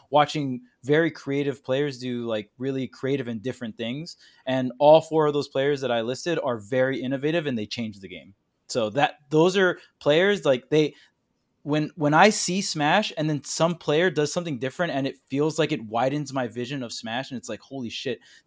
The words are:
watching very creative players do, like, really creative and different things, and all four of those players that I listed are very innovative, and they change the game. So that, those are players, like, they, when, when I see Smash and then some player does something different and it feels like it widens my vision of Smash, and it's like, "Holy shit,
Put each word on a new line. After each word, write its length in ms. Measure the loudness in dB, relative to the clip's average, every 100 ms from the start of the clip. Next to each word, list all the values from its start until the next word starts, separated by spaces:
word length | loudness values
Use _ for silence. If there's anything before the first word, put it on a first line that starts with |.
| 2
watching 520 | 4 4 0 -4 -6 -10 _
very 280 | 2 2 2
creative 520 | -2 -4 -2 -2 -4
players 340 | -2 0 -2 -4
do, 280 | -6 -4 -4
like, 240 | -4 -6 -8
really 300 | -4 -4 -6
creative 420 | -6 -4 -2 -4
and 120 | -6
different 360 | -8 -8 -10 -8
things, 400 | -8 -8 -10 -16 -20 _ -4
and 280 | -2 -2 4
all 200 | 8 8
four 280 | 6 2 2
of 60 |
those 140 | 2 -2
players 320 | -2 0 0
that 100 | 0
I 100 | -2
listed 360 | -2 -4 -4 -2
are 140 | -2 -4
very 440 | -2 0 0 0
innovative, 440 | -4 -4 -2 -2 -2
and 100 | -4
they 80 | -6
change 340 | -8 -8 -10
the 80 | -16
game. 240 | -16 -18 -20 _ _ -6
So 220 | -2 -2
that, 240 | 0 0 -2 0
those 260 | 4 6 4
are 240 | 2 0 -10 _
players, 440 | 2 4 4 2 2
like, 240 | 0 2
they, 240 | 2 2 -2 _ _ _ _ _ _
when, 280 | -4 -2 -2 -2
when 180 | 2 6
I 140 | 6
see 300 | 4 -2 -2
Smash 500 | -4 -2 2 2 0 -2
and 120 | -2
then 140 | -2
some 320 | -4 -2 0 0
player 340 | 0 2 2
does 240 | 0 -2
something 240 | -2 -6 -4
different 360 | -6 -4 -4
and 120 | -2 -4
it 120 | -6 -6
feels 300 | -2 0 0
like 120 | -2
it 120 | -2 -4
widens 480 | -2 0 -2 -4
my 140 | -6 -6
vision 340 | -6 -8 -8
of 100 | -8
Smash, 360 | -10 -8 -8 -8
and 60 | -10
it's 120 | -10
like, 100 | -12
"Holy 300 | -12 -10 -10
shit, 300 | -8 -6 -6 -10 -18